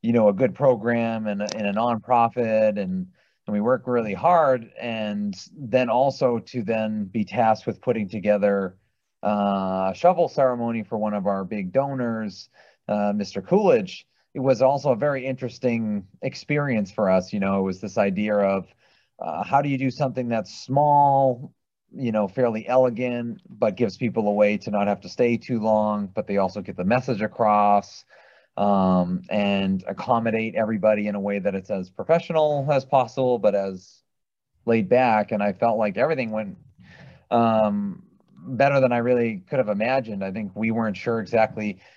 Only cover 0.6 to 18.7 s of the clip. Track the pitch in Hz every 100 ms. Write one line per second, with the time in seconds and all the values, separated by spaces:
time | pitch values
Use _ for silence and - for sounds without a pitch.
0.6 | 139 120 110 117 117 113 107 101 104 104
1.6 | 104 101 120 113 - 123 117 123 113 110
2.6 | 107 104 95 92 92 _ _ _ - 104
3.6 | 110 123 123 120 110 95 156 175 147 127
4.6 | 113 - 120 113 107 104 104 95 - -
5.6 | 131 127 123 117 139 135 131 117 - 127
6.6 | 104 110 110 107 98 113 101 123 113 110
7.6 | - 107 - 113 101 110 98 104 101 98
8.6 | 95 92 _ _ _ _ 104 104 101 98
9.6 | 95 95 95 95 175 175 160 - 135 123
10.6 | 117 117 107 113 107 104 98 98 92 104
11.6 | 92 131 139 135 120 113 107 92 - _
12.6 | - _ - 104 104 104 98 - 95 190
13.6 | 196 127 92 - - _ _ - 135 120
14.6 | 131 143 143 117 147 139 127 131 127 -
15.6 | 127 117 110 104 95 _ 135 - - 147
16.6 | 143 113 98 - 101 92 90 107 98 98
17.6 | 95 92 107 104 101 95 107 104 98 98
18.6 | 90